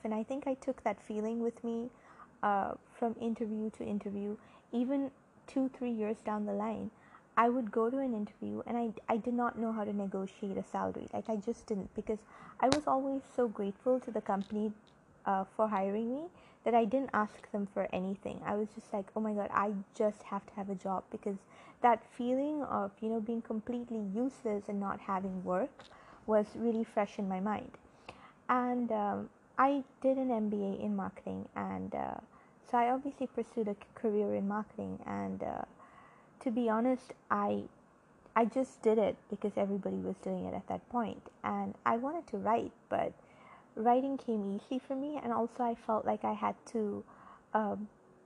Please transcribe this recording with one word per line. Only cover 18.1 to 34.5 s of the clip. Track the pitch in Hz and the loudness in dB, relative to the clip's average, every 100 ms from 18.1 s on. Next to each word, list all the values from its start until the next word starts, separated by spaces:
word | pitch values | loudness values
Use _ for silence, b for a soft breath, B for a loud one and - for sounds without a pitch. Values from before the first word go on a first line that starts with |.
| 202 - - 175 | -4 -6 -6 -2
I | 208 | -2
was | 214 - | -2 -6
just | - | -6
like, | 214 196 - | -6 -4 -2
"Oh | |
my | 220 | -2
God, | 208 196 | 0 0
I | - 202 202 196 - | 2 2 0 -4 2
just | 214 214 | 2 2
have | - 202 - | -6 -6 -6
to | |
have | - 196 | -8 -6
a | 190 | -4
job," | 190 185 - | -2 -2 -4
because | 214 - 196 - B B B | -6 -6 -6 -8 B B B
that | 240 233 - - | 4 4 2 -4
feeling | 240 262 285 302 | 0 2 2 0
of, | 269 208 202 - | -2 -2 -2 -4
you | 220 | -2
know, | 226 | -2
being | 214 233 | -2 -4
completely | - 220 - 240 240 226 208 | -2 -4 -4 -6 -4 -4 -2
useless | 196 262 - 233 208 202 | 0 -2 -2 -2 -2 -2
and | 202 | -2
not | 196 196 | -2 -4
having | - 190 190 185 | -2 -2 -2 -4
work | 185 185 254 - - B B B B | 0 0 0 -4 -20 B B B B
was | 214 214 - | 4 4 0
really | 226 220 | 2 2
fresh | 226 - 202 - | 0 0 -2 -2
in | 196 | -2
my | 185 | 0
mind. | 196 - - - - B B B B B - | 0 -2 -4 -16 -20 B B B B B 0
And, | 254 247 247 233 | 2 2 0 0
um, | 220 208 202 214 - - - | 2 2 0 -4 -12 -4 4
I | 269 285 262 - | 6 6 -2 0
did | 262 262 | 2 4
an | 262 | 4
M | 226 214 | 2 2
B | 208 | 0
A | 196 196 208 | 0 -2 -2
in | 202 | -2
marketing, | 190 - - 190 196 - | -2 -6 -8 -6 -6 -4
and, | 196 190 - - | -4 -4 -4 -4
uh, | 67 - - B B B - | -4 -6 -10 B B B -2
so | 240 | 2
I | 240 | 2
obviously | 262 277 - 254 | 2 -2 -4 -4
pursued | - 220 - 208 | -4 -4 -2 -2
a | |
c-, | 202 - - | -4 -8 -4
career | 226 208 202 208 | 0 2 2 2
in | |
marketing. | 196 | 0